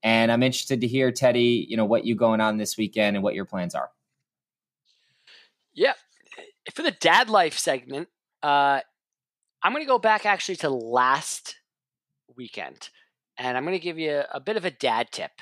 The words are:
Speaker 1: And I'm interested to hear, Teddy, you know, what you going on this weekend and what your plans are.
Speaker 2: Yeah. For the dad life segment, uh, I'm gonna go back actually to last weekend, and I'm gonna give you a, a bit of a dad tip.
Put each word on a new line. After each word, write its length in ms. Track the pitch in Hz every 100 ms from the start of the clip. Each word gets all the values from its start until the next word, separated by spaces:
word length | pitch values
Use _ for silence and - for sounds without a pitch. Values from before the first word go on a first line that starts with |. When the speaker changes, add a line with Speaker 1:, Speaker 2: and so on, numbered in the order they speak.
Speaker 1:
And 300 | 113 113 117
I'm 100 | 117
interested 400 | 131 127 - 131
to 60 | 117
hear, 240 | 131 127
Teddy, 560 | 123 127 120 120 120 -
you 80 | 110
know, 80 | 107
what 200 | 113 -
you 100 | 107
going 260 | 117 110
on 160 | 110 107
this 200 | 104 -
weekend 380 | 104 110 104 101
and 80 |
what 120 | 98 -
your 100 | 90
plans 300 | 95 87 71
are. 160 | 64 _ _ _ _ _ _ _ _ _ _ _ _ _ _ - _ _ _
Speaker 2:
Yeah. 200 | - 320 - _ _ _ - - _ -
For 80 | -
the 100 | 320
dad 380 | 190 165 180 240
life 280 | 214 165 -
segment, 480 | - 135 123 139 170 _ _ _
uh, 380 | 147 143 139 139 - _ _ _ _ _ _ _
I'm 120 | 185
gonna 120 | 277 294
go 140 | 254
back 260 | 214 214 208
actually 300 | 190 - 175
to 120 | 151
last 880 | 131 113 123 127 139 - - - - _ _ _ _ _ _ _ 123
weekend, 540 | 117 - 76 69 - _ _ _ _ -
and 180 | 127 127
I'm 100 | 151
gonna 120 | 185
give 220 | 170 160
you 120 | 156
a, 140 | 147 139 135
a 40 |
bit 180 | 131 220
of 80 | 180
a 60 |
dad 400 | 135 131 113 120
tip. 200 | - 95 -